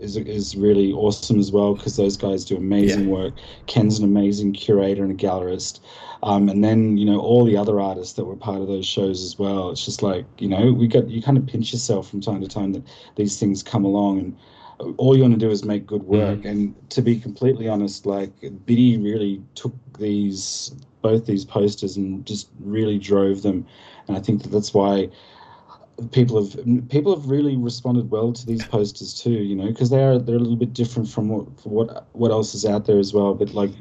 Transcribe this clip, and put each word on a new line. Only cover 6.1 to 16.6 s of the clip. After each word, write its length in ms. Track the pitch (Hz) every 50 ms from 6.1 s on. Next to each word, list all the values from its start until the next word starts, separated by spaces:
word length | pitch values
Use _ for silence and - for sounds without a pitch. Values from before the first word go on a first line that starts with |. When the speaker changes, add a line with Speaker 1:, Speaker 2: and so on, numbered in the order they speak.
| - - -
Speaker 1:
Um, 260 | 107 104 101 101 101
and 120 | 98 101 107
then, 320 | 107 113 113 110 110 104 101
you 80 | 104
know, 120 | 107 101 101
all 240 | - 110 117 123 120
the 120 | 117 104
other 240 | 101 104 107 104 101
artists 340 | 98 98 92 90 90 - -
that 100 | - 95
were 100 | 90 98
part 240 | 98 - 113 98 98
of 60 | 95
those 200 | 95 98 95 92
shows 360 | - - 107 101 95 92 90 92
as 140 | 87 82 -
well. 320 | 101 98 98 95 92 90
It's 140 | 82 - -
just 180 | - 104 - 107
like, 240 | 101 95 90 - - - -
you 100 | - 98
know, 240 | 95 92 113 131 120
we 160 | 113 120 113
got, 200 | 113 123 107 -
you 140 | 110 113 110
kind 160 | 131 135 127
of 80 | -
pinch 260 | - - 120 113 - -
yourself 360 | 117 - - 110 95 92 -
from 100 | - 98
time 200 | - 113 101 95 95
to 60 | 95
time 240 | - 107 101 98 95
that 80 | 87 - - - - - - -
these 220 | - 104 101 - -
things 240 | 101 101 98 95 -
come 220 | - - 117 98
along, 340 | 98 98 104 101 101 98 95
and 180 | 90 90 - - - - - - - - - - - 85 -
all 180 | - 127 131 135
you 60 | 131 131
wanna 140 | 123 117
do 140 | 110 113 110
is 140 | 107 98 95
make 220 | 104 104 101 98
good 160 | - 107 101 95
work. 360 | 92 101 107 107 101 101 101
Speaker 2:
Mm-hmm. 80 | - 104
Speaker 1:
And 420 | 104 104